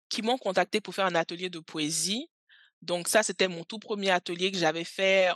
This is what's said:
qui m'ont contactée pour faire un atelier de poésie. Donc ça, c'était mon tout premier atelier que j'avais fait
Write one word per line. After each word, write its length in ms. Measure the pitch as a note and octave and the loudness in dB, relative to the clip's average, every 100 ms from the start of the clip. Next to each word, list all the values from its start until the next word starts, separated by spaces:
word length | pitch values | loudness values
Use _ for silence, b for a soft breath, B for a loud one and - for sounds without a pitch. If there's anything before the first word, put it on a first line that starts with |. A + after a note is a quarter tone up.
| - | -8
qui 120 | - | -4
m'ont 140 | G#3+ C4 | 0 0
contactée 420 | G3+ F#3 F3+ G#3+ | 0 2 2 0
pour 140 | - F#3 | -4 0
faire 100 | F#3+ | 2
un 80 | E3+ | 2
atelier 340 | E3 E3+ F#3 | 0 -4 -8
de 100 | E3+ | -8
poésie. 720 | D#3 D#3+ D3+ D#3+ F3 A3 E4 _ _ b b _ | -10 -4 -2 0 -2 -2 -6 _ _ b b _
Donc 240 | E3+ F3 E3+ | -4 -4 2
ça, 140 | G#3+ | 2
c'était 240 | G#3+ F#3+ F#3+ | 2 2 0
mon 140 | E3+ E3 | -2 -10
tout 140 | A3 | -10
premier 320 | - G#3 G3 | -6 -4 0
atelier 400 | F3+ - F3 F#3+ | 0 0 -4 -2
que 60 | F#3+ | 0
j'avais 260 | D#3+ E3 E3+ | 0 0 -6
fait 460 | - F#3+ F#3+ F#3 | 0 2 4 4